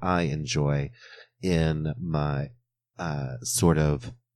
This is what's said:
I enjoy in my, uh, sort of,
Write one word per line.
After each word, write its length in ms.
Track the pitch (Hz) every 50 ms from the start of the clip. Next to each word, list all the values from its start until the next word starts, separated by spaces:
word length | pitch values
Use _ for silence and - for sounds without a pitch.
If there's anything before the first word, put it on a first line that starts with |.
I 200 | 92 90 90 87
enjoy 680 | 85 69 76 76 76 64 - 76 71 71 71 71 71 - - - - - - - - _ _ -
in 540 | - 92 85 80 80 80 78 78 78 78 73 -
my, 480 | 90 82 78 73 76 73 71 69 71 71 - _ _ _ _ _ _ _ _ -
uh, 360 | 87 80 76 71 67 64 64 62
sort 360 | - - - - 92 85 78 78
of, 340 | 76 76 73 - - - - - _ _ _